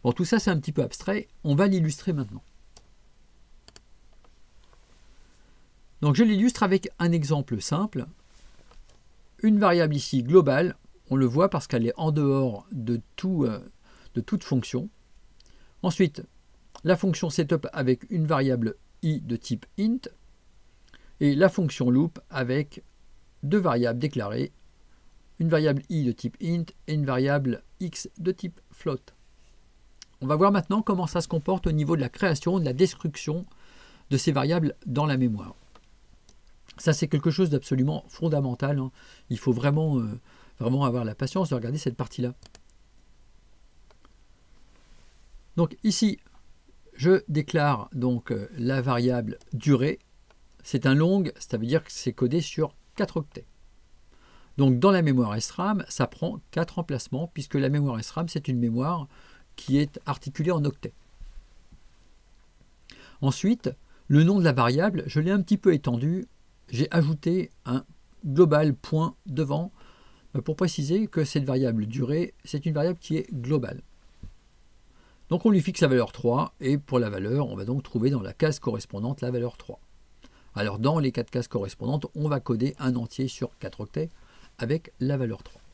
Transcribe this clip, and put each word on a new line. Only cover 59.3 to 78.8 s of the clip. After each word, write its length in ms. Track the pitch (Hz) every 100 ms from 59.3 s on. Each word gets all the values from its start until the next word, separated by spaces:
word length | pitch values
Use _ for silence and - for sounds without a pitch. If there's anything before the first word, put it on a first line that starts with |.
| - - -
qui 220 | - 139
est 200 | 147 - -
articulée 460 | 139 - - 160
en 120 | 170
octets. 300 | 143 - - - - - - - - - - - - - - - _ - _ _ - _ - - - -
Ensuite, 500 | 139 - 196 240 - 131 - - -
le 160 | 143
nom 160 | 165 196
de 60 |
la 80 | 165
variable, 500 | 131 120 135 202 185 -
je 120 | 151
l'ai 140 | 165
un 100 | 202
petit 160 | 185 202
peu 160 | 190
étendu. 540 | 151 143 117 143 180 - _ _ _ -
J'ai 160 | 117 147
ajouté 600 | 165 147 156 165 185 - -
un 220 | - 131 - - _ - 156
global 480 | 135 170 151 151
point 420 | 135 - 156 165 -
devant, 480 | - 139 147 147 180 - - - - - - 143
euh, 60 |
pour 120 | -
préciser 520 | 156 180 - 143 190 214
que 180 | 160
cette 200 | 147 147
variable 420 | 135 131 127 110 107
durée, 480 | 127 127 156 - -
c'est 220 | - 147 160
une 80 |
variable 240 | 151 165 170
qui 180 | - 156
est 160 | 156
globale. 480 | 131 120 147 123 - - - - - - - _ _ - - _ - _ _ -
Donc 160 | 170 226
on 40 |
lui 120 | 196
fixe 180 | 175 -
la 80 | 143
valeur 240 | 127 110
trois, 400 | - 120 123 156 -
et 160 | 135 143
pour 220 | 143 127
la 100 | 110
valeur, 400 | 98 101 135 123
on 80 | 98
va 80 |
donc 180 | 101 135
trouver 280 | - 117 123
dans 100 | 139
la 140 | 95
case 240 | - 156 151
correspondante 640 | - 110